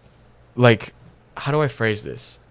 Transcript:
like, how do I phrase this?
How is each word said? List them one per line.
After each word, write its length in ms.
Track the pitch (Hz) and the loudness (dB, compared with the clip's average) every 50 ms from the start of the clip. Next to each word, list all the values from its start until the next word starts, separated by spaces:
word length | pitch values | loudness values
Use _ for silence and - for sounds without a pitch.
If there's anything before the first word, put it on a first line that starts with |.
| _ - _ - - - - - - _ _ | _ -20 _ -20 -20 -20 -20 -20 -20 _ _
like, 400 | 120 123 120 110 - - - - - - - - _ _ _ _ | 4 6 6 6 4 0 -10 -18 -20 -20 -20 -20 _ _ _ _
how 140 | - - 135 | -8 -4 -2
do 100 | 147 151 | 0 0
I 60 | 151 | 0
phrase 380 | 127 - - 113 110 104 104 - | -2 -2 -2 -2 -2 -2 -4 -6
this? 340 | 69 60 - - - - - - _ | -10 -12 -12 -12 -14 -14 -18 -20 _